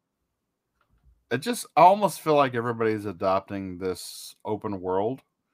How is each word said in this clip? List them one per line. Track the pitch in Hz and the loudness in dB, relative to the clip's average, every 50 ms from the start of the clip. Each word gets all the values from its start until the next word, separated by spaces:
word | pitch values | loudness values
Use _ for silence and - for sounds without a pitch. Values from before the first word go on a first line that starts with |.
| _ _ _ _ _ _ _ _ _ _ _ _ _ _ _ _ _ _ _ _ _ _ _ _ _ _ | _ _ _ _ _ _ _ _ _ _ _ _ _ _ _ _ _ _ _ _ _ _ _ _ _ _
it | 117 131 | -4 -4
just, | - 233 247 - - - _ | -2 -4 -6 -6 -8 -2 _
I | 147 | 6
almost | 165 180 196 208 202 175 - - | 8 8 6 6 2 -2 -2 -2
feel | - 160 151 | 0 2 4
like | 143 139 131 120 | 4 4 2 0
everybody's | 120 117 120 117 113 113 110 107 107 101 | -2 -2 -4 -2 0 0 0 0 0 -4
adopting | 104 92 85 104 95 95 98 - - 101 98 95 95 92 | -8 -6 -2 0 2 2 0 -2 -4 -8 -8 -8 -8 -8
this | 87 95 92 92 - - - - - - - - _ _ | -6 -4 -6 -6 -6 -10 -14 -16 -16 -18 -18 -20 _ _
open | 104 107 101 - 107 101 92 | -8 -8 -6 -6 -8 -8 -6
world, | 87 92 92 95 101 113 131 131 _ _ _ _ _ _ | -4 -2 -2 0 0 -2 -4 -6 _ _ _ _ _ _